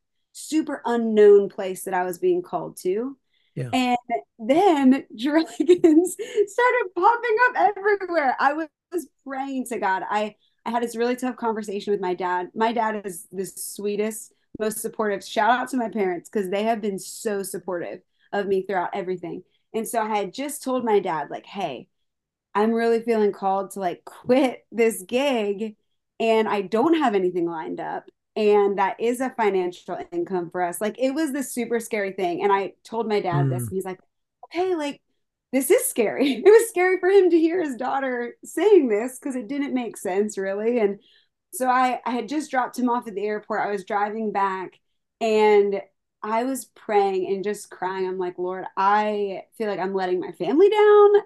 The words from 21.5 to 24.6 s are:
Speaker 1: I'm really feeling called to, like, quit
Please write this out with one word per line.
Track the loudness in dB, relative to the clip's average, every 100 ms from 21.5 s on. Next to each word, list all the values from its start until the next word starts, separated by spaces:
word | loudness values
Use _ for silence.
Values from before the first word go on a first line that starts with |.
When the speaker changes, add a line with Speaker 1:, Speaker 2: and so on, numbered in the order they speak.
| -10 -8 -10 -16 _ _ _ _ _ _ 0
Speaker 1:
I'm | 0
really | 2 2 0
feeling | 2 2 2
called | 0 -2 -2 -4
to, | -6
like, | -6 -6 -14
quit | -14 2 4 4 -2